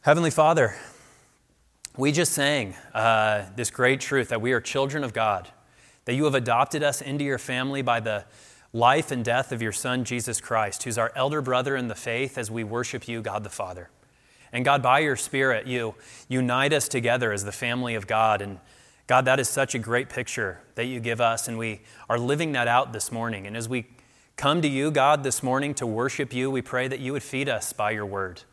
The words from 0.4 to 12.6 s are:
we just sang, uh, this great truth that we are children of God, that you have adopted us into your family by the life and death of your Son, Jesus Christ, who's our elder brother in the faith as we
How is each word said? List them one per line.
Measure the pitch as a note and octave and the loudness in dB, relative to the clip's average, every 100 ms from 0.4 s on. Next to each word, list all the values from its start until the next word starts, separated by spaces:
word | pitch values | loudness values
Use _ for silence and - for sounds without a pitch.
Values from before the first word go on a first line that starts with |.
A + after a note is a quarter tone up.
| D#3 E3 A#2 - - - - _ _ _ _ _ _ _ - - | 6 6 4 0 -16 -20 -20 _ _ _ _ _ _ _ -16 0
we | C#3 | 2
just | D3 E3 | 2 0
sang, | - C#3+ D3 G#2 F2+ - | 2 2 2 -2 -10 -8
uh, | A2 A2+ A2+ G#2+ G#2+ F#2+ G2+ | 2 4 4 4 0 -4 -6
this | A2+ | -6
great | - B2+ C3+ | 2 4 4
truth | - C3+ A#2 | 0 0 0
that | A#2 | -2
we | A#2+ | 0
are | B2 | 0
children | - C#3 C#3 D3+ | 0 -2 -2 -2
of | C3 | -4
God, | A2 A2 F#2+ F2 - _ _ - _ | 0 0 0 -4 -20 _ _ -20 _
that | - | -4
you | B2+ D3+ | 0 2
have | C3+ | 2
adopted | A#2+ A#2+ C#3 D#3 | 2 2 2 2
us | D3 - | 0 -2
into | C3+ C#3+ | -6 -4
your | C#3+ B2+ | -2 -4
family | - B2+ C3 C#3 | -4 -4 -2 -2
by | B2+ A#2 | 0 0
the | A2 G#2 - - - - _ | 0 -4 -8 -20 -20 -20 _
life | A2+ A#2+ D3 D#3 | 4 6 6 2
and | B2+ | -2
death | A#2 A#2+ C3+ | 0 0 0
of | A#2 | -4
your | A2 | -4
Son, | G2 C3 B2+ | -4 -2 -2
Jesus | A#2+ B2 A2+ A2+ | -2 -4 -4 -6
Christ, | - A2+ G#2+ - | -2 0 0 -4
who's | B2+ A2+ | -4 -2
our | A2+ C#3 | -2 0
elder | C3+ D3+ | 0 0
brother | B2+ B2+ C3 | 0 0 0
in | C3+ A#2+ | -2 -4
the | G#2+ | -6
faith | - A#2 C3+ B2+ | -4 -4 -4 -6
as | A2 | -6
we | A2+ | -6